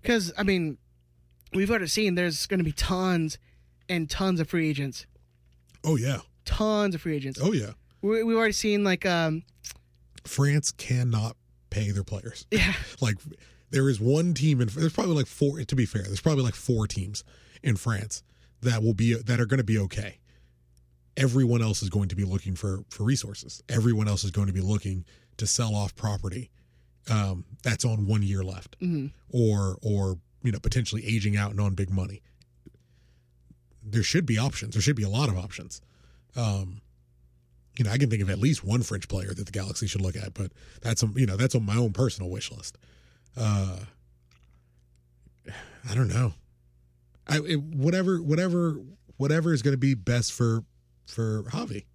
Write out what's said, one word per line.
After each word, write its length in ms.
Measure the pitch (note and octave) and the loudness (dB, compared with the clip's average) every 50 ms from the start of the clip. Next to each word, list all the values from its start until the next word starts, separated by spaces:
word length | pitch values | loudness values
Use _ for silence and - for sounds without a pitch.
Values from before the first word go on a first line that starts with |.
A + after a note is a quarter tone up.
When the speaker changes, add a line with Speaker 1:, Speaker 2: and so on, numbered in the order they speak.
| - | 2
Speaker 1:
'Cause, 280 | - A#3+ A3+ F#3 E3+ - - | 2 2 2 2 -2 -4 -2
I 60 | G3+ | 0
mean, 340 | G3 G3 F3+ E3+ D#3 C#3 - _ _ _ _ _ _ _ _ _ _ _ _ _ - - | 2 2 2 0 -2 -4 -8 _ _ _ _ _ _ _ _ _ _ _ _ _ -4 0
we've 160 | F#3 G3 G3 | 0 2 2
already 200 | A#3 A3 F#3 D#3 | 2 0 0 -2
seen 260 | - G#3+ G#3+ G3+ F3+ | 0 0 2 2 2
there's 320 | F3+ F3+ F3 D#3 D3 - | 0 0 -2 -2 -4 -4
gonna 160 | - G3+ F#3+ F3 | -2 0 0 0
be 80 | D#3 D3 | 0 0
tons 680 | - - - F#3 F3+ F3+ F#3 F3+ E3+ D#3+ D#3 - - _ _ _ _ _ _ _ _ _ _ | 0 0 0 0 0 2 2 2 2 0 -2 -4 -8 _ _ _ _ _ _ _ _ _ _
and 200 | F#3 E3+ D#3+ D3 | -4 -4 -2 -4
tons 300 | - - G3 F#3+ F3+ E3 | -4 -2 0 2 2 2
of 100 | D#3+ D3+ | 0 0
free 200 | - E3+ D#3+ D#3 | 0 0 0 0
agents. 360 | D3+ C#3 C#3+ C3+ B2 - - _ _ _ _ _ _ _ _ _ _ _ _ _ _ - - | 0 -2 -4 -6 -6 -10 -16 _ _ _ _ _ _ _ _ _ _ _ _ _ _ -6 0
Speaker 2:
Oh, 140 | D3+ D#3+ | 2 2
yeah. 220 | C3 A2+ C3+ C#3 - - _ _ _ _ | 2 2 0 -2 -4 -6 _ _ _ _
Speaker 1:
Tons 500 | - - - G#3+ G#3+ G#3+ G#3 G#3 G3+ F3+ | -2 0 2 2 2 4 2 2 2 0
of 60 | D#3 | -2
free 160 | - E3+ D#3 | -4 -2 -4
agents. 240 | D3 C3+ C3+ C3 - C3+ | -2 -4 -6 -4 0 0
Speaker 2:
Oh, 100 | F#3 A3+ | 2 2
yeah. 200 | D3 G#2+ G#2 G#2+ - _ _ _ _ - | 2 -2 -4 -10 -16 _ _ _ _ -2
Speaker 1:
We, 200 | G3 A3 A3+ A3+ | 0 0 2 2
we've 140 | A3+ A3+ | 2 2
already 160 | A3+ A3+ A3 G3+ | 4 4 2 2
seen, 320 | - - A3 G#3 G3+ G#3 | 0 0 2 2 2 2
like, 200 | G3 F#3 F3 - | 2 2 2 2
um, 380 | G3 F3 E3+ E3 D#3+ D#3+ D#3+ - _ _ _ _ - - - _ _ _ _ _ _ _ - _ | 0 2 2 2 0 0 -2 -6 _ _ _ _ -20 -20 -20 _ _ _ _ _ _ _ -20 _
Speaker 2:
France 460 | - - - C#3 C#3+ C#3+ D3+ C#3+ - | -8 0 2 2 4 4 2 2 0
cannot 680 | - - - - B2+ B2 B2 B2 A2+ A2 G#2 A#2 - _ _ _ _ _ _ _ | -6 -6 -4 -2 0 0 2 2 2 0 0 -2 -6 _ _ _ _ _ _ _
pay 200 | - G#2 A2 G2+ | -4 -2 -2 0
their 140 | G2+ G2+ G2 | -2 -2 -2
players. 420 | - - G2 - A2+ A2+ - - _ - | -4 -6 -8 -8 -10 -14 -14 -8 _ 2
Speaker 1:
Yeah. 220 | A3 F3 F3+ G3 - - - - - | 2 4 2 2 -2 -6 -12 -6 -2
Speaker 2:
Like, 160 | - A2+ G#2+ F#2+ - D3+ - - - - - _ _ _ | 0 0 0 -2 -6 -18 -18 -18 -20 -20 -20 _ _ _
there 180 | - C#3 C3+ C#3 | 0 2 4 4
is 120 | C3 G2 | 2 4
one 320 | A2 A#2+ C#3 D#3 E3 F3+ E3 | 4 4 4 4 4 2 2
team 280 | C3 C3+ D#3 D3 B2+ | 2 4 4 4 4
in, 80 | B2 G#2+ | 2 0
there's 240 | G2 D3 D#3+ D#3+ D#3 | 0 0 -2 0 0
probably, 220 | - - F#3+ E3 | 0 0 2 2
like, 100 | D3 C3 | 2 0
four, 320 | - - - C#3+ C#3+ C#3+ E3 C3+ | -2 0 2 2 2 2 -2 -4
to 140 | - - | -2 0
be 100 | C3 A#2+ | 0 0
fair, 160 | - - G#2+ F#2 | 0 0 -4 -4
there's 180 | G2 G2 G2 | -4 -6 0
probably, 240 | - D#3+ D#3 C3+ C3 | 2 2 4 4 2
like, 100 | A#2 - | 0 -2
four 320 | - - - B2+ A2 G#2+ | -4 -2 0 2 2 2
teams 380 | G2 - - F#2+ F#2+ G#2 - - - - - - - - - - | 0 -2 -4 -6 -6 -8 -12 -14 -14 -20 -20 -20 -20 -20 -6 0
in 140 | D3+ A2 | 0 0
France 460 | F#2 - A#2+ A2+ G2+ G#2+ G#2+ - - - _ _ _ - - _ _ A#2 | 0 0 -2 -2 -2 -4 -8 -10 -12 -12 _ _ _ -20 -20 _ _ 0
that 200 | B2 A#2+ A2+ G#2+ | 0 2 2 2
will 120 | A2+ A2+ | 2 2
be, 200 | F#2+ A2+ A#2 A#2 | 4 4 2 2
that 260 | A2+ A2+ G#2+ A#2+ A2+ | 2 0 0 2 2
are 60 | A#2+ | 2
gonna 180 | G#2 C3+ C3+ A#2+ | 2 2 0 2
be 140 | G2 G#2+ G#2+ | 2 2 0
okay. 400 | G2 F#2 - G2+ G#2 G2+ - _ _ _ _ _ _ _ _ _ _ _ _ _ _ _ _ _ _ _ _ | 0 -2 -4 -6 -6 -8 -10 _ _ _ _ _ _ _ _ _ _ _ _ _ _ _ _ _ _ _ _
Everyone 460 | - C3+ C3 A#2 C3+ C3+ A#2 A#2+ A#2+ A#2 | 0 0 2 4 4 4 4 4 4 2
else 200 | A2+ G2+ - - | 2 0 0 -2
is 60 | F#2+ | 0
going 200 | E2+ G#2 G2+ F#2 | 0 0 0 0
to 60 | E2+ | 0
be 80 | F2+ G2+ | -2 -2
looking 300 | F#2 F#2 G2 - F#2+ F#2 | 0 0 -2 -2 -4 -6
for, 300 | E2+ - G2+ F#2+ F#2+ G2 _ | -4 -4 -4 -4 -6 -8 _
for 120 | - - G#2+ | -8 -4 0
resources. 580 | A2+ C#3 C3 - A2 G2 - - - - - _ - | 0 0 0 -2 -6 -10 -12 -14 -16 -16 -18 _ -2
Everyone 380 | B2 A2 A2 A#2+ A#2 G#2+ G#2+ | 0 2 4 4 4 4 2
else 160 | G#2+ G2+ F#2+ F#2+ | 0 0 0 -2
is 80 | G2 | -2
going 160 | F2 G2+ G2+ G2 | 0 0 0 0
to 40 | F2+ | 0
be 80 | F#2+ | -2
looking 440 | F#2 F#2+ G#2+ G2+ - G2 F#2+ F#2 F2+ _ - - _ _ _ - | 0 0 0 0 -2 -4 -6 -6 -8 _ -18 -20 _ _ _ -6
to 80 | A2 | -2
sell 280 | G2+ - - A#2+ A2 G#2 | -2 0 0 0 0 0
off 200 | G#2 G2+ F#2+ - | -2 -2 -4 -6
property, 540 | - - A2 G2+ F#2+ - G2 F2+ A#2+ B2+ - _ _ _ _ _ _ _ _ _ _ _ - | -4 -4 -4 -4 -2 -6 -6 -8 -8 -12 -14 _ _ _ _ _ _ _ _ _ _ _ 0
um, 360 | A#2 G#2+ G#2 G2 F#2+ F2+ F2+ _ - - - | 0 0 2 0 -2 -6 -8 _ -18 -6 -2
that's 220 | C3 A2+ - - | -2 -2 0 0
on 220 | B2 A2+ G#2+ G#2 | 0 0 2 2
one 160 | G2 A2 G#2+ G#2 | 2 2 2 2
year 200 | F#2+ G2 F#2+ F#2+ | 0 0 -2 -4
left, 340 | F#2 F#2 F#2 - - - _ | -4 -6 -10 -14 -16 -12 _
Speaker 1:
Mm-hmm. 260 | F3+ F3+ E3+ D3+ C3 C#3+ - - _ - | -4 -4 -2 -2 -4 -8 -10 -14 _ -4
Speaker 2:
or, 480 | - B2 A#2 A2 G#2 G2+ G2 F#2+ F#2 - - | 0 4 4 4 4 2 2 0 -2 -2 -2
or, 360 | G#2+ G#2 G2+ G2 F#2+ F#2+ E2+ _ _ _ _ - | 0 0 2 2 0 -2 -4 _ _ _ _ -2
you 100 | B2+ G#2 | -2 -2
know, 60 | G2+ | 0
potentially 480 | - - - B2+ A#2 - - G#2+ G#2+ | -2 0 0 0 -2 -2 -4 -6 -4
aging 300 | G2+ A2+ A2+ G2 G#2 G2+ | -2 -2 0 0 2 2
out 160 | G#2 G2+ G2+ G2+ | 2 0 0 0
and 80 | G2 | 0
on 140 | G#2 G2+ F#2+ | 0 0 0
big 160 | F2+ G2 F2+ | -2 -2 -2
money. 300 | F#2+ F#2+ F#2 F#2 F#2+ F#2+ _ _ _ _ _ _ _ _ _ - _ - _ _ _ _ _ _ _ _ _ _ _ _ _ _ - _ _ _ _ - - | -2 -2 -2 -4 -8 -14 _ _ _ _ _ _ _ _ _ -20 _ -20 _ _ _ _ _ _ _ _ _ _ _ _ _ _ -20 _ _ _ _ -18 -12
There 200 | G#2+ G2+ A#2 G2+ | -2 0 0 0
should 240 | - - D#3 E3 | 2 2 0 2
be 100 | C#3 A2+ G#2+ | 2 0 2
options. 360 | A#2 C#3 - - - A2 G#2+ | 2 0 -2 -4 -8 -4 -2
There 80 | A2 G2 | 0 2
should 140 | C#3 D3 | 2 2
be 80 | A#2+ G#2+ | 2 0
a 40 | G2 | 0
lot 200 | G2 A#2 D3 C3+ | 0 0 2 2
of 100 | G2+ F#2 | 0 -2
options. 420 | F#2 F#2 - - - - - - - _ _ _ - - - - _ _ _ | -4 -6 -12 -14 -14 -14 -16 -20 -20 _ _ _ -20 -20 -20 -20 _ _ _
Um, 460 | B2 A#2 G#2+ G2+ G2 G2 F#2 F#2 G#2+ _ _ _ _ _ _ _ _ _ _ _ _ _ _ _ _ _ _ _ - | -4 -2 0 0 -2 -4 -6 -10 -14 _ _ _ _ _ _ _ _ _ _ _ _ _ _ _ _ _ _ _ -2
you 60 | B2 | -2
know, 60 | G2+ G#2 | 0 2
I 60 | A#2+ | 2
can 120 | C#3+ B2 | 2 2
think 120 | A2+ G#2+ G2+ | 2 0 0
of 60 | F#2+ | 0
at 80 | G2 G2 | 0 2
least 240 | G#2 C#3 D3+ - - | 2 2 2 0 0
one 180 | F#2+ A2 B2 A#2 | 0 0 0 0
French 260 | - - G2 - - | -2 -4 -8 -6 -6
player 240 | - G2 F#2+ F#2+ F#2 | -6 -6 -4 -6 -8
that 140 | F2 G#2 | -8 -10
the 60 | - G2 | -8 -6
Galaxy 340 | G#2 F#2+ G2 - - - | -6 -6 -6 -6 -6 -6
should 140 | G2 - G2+ F#2+ | -4 -2 -2 -2
look 140 | F#2 F2 | -2 -2
at, 180 | A2 G2+ G2 - | -4 -8 -10 -8
but 180 | - G2+ F#2 - - - - - - - | -8 -8 -8 -8 -14 -20 -20 -20 -8 -2
that's, 200 | A#2+ A2+ - - | -2 0 2 0
um, 120 | A2 G#2 | 0 2
you 80 | B2+ C3+ | 2 2
know, 100 | G#2 F#2 | 2 2
that's 180 | G2 B2 B2+ - | 2 0 2 2
on 100 | B2 A2 | 2 0
my 120 | G2+ G#2 | 2 2
own 160 | A#2 B2 A2+ F#2+ | 2 2 2 2
personal 360 | - C3 A#2+ - - F#2+ F2+ | 2 0 0 0 -4 -6 -6
wish 220 | F2+ G2 - - - | -6 -6 -8 -10 -12
list. 240 | - - - - - _ - - - - - _ _ _ _ _ | -12 -16 -16 -16 -18 _ -20 -20 -20 -20 -20 _ _ _ _ _
Uh, 420 | - A2+ A2 G#2 G2+ G2 F#2+ F#2 F#2 G2+ - - _ _ _ _ _ _ _ _ _ _ _ _ _ _ _ _ _ _ _ _ _ _ _ _ _ _ - _ _ _ - G#2 - - - - - - B2+ | -2 2 2 4 2 2 0 -4 -8 -12 -16 -18 _ _ _ _ _ _ _ _ _ _ _ _ _ _ _ _ _ _ _ _ _ _ _ _ _ _ -20 _ _ _ -16 -14 -14 -16 -18 -20 -16 -10 -4
I 60 | G2+ | 0
don't 140 | A#2+ C3 G2+ | 2 2 2
know. 260 | F2+ A2+ B2+ A2 D#2+ - _ _ _ _ _ _ _ _ _ _ _ _ _ _ _ _ _ - | 2 2 0 0 -2 -6 _ _ _ _ _ _ _ _ _ _ _ _ _ _ _ _ _ 0
I, 100 | - D3+ | 0 0
it, 220 | D3+ - E3+ D3 C#3+ | 0 0 -2 -2 -2
whatever, 580 | D#3 D#3+ C#3 C3 E3 F3 F#3 F#3 F#3 F#3+ E3+ E3+ | -4 -2 0 2 2 2 4 2 2 2 2 2
whatever, 580 | C#3+ D3+ D#3+ F#3 F#3 E3+ F3 E3+ E3 D#3 D3+ - C3+ - - _ - - | 2 2 2 2 2 2 2 2 2 0 -2 -8 -14 -20 -20 _ -20 -6
whatever 360 | - C3+ C#3 D3+ E3 D#3+ E3+ D#3+ | -2 0 2 2 2 4 2 2
is 100 | C3 A2+ | 4 4
gonna 140 | C#3+ C#3 | 2 2
be 180 | C3 B2 C3+ C3+ | 4 4 2 2
best 380 | A2+ F2+ - A#2+ B2 A#2 - - | 2 2 2 2 2 2 0 0
for, 320 | - B2 A#2 A2+ A2+ A2 _ _ _ _ _ _ _ _ | 2 2 2 2 0 -2 _ _ _ _ _ _ _ _
for 380 | - - - A2+ A2 G#2+ A2 G2+ | -14 -6 -4 -2 0 0 -2 -4
Javi. 400 | A2 A#2+ - A#3+ G#3 G#2 G2+ - _ _ | -4 -6 -6 -6 -6 -8 -10 -12 _ _